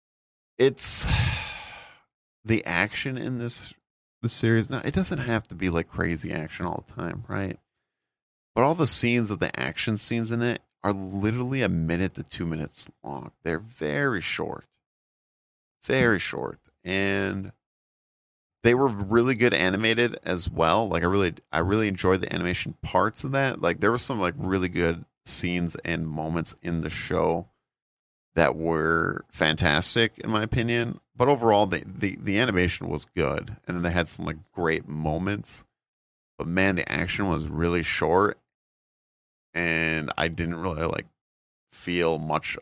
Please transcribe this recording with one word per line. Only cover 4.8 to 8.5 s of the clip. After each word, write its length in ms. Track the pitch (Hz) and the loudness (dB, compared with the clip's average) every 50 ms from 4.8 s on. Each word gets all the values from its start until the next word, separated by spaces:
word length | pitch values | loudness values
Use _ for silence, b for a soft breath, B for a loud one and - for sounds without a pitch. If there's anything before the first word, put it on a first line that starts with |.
| - | -4
it 100 | 127 - | -2 -2
doesn't 240 | 190 185 - 175 143 | 0 -2 0 -2 -4
have 300 | 131 120 113 110 - - | -2 -2 -2 -2 -2 -6
to 60 | 95 | -8
be, 160 | 82 92 92 | -4 -2 0
like, 180 | 82 82 80 - | 0 0 -2 -2
crazy 440 | - - 90 85 85 76 - 85 - | -4 -4 -2 -2 -2 -4 -4 -6 -6
action 340 | - 78 80 - - 87 | -6 -6 -8 -8 -8 -6
all 180 | 87 82 - - | -6 -6 -8 -10
the 60 | - - | -12 -12
time, 320 | - 87 85 87 92 113 - | -8 -8 -8 -8 -8 -8 -6
right? 300 | 101 101 98 95 - - _ _ _ _ _ _ _ _ _ _ _ _ _ _ _ _ _ _ | -6 -4 -4 -4 -6 -10 _ _ _ _ _ _ _ _ _ _ _ _ _ _ _ _ _ _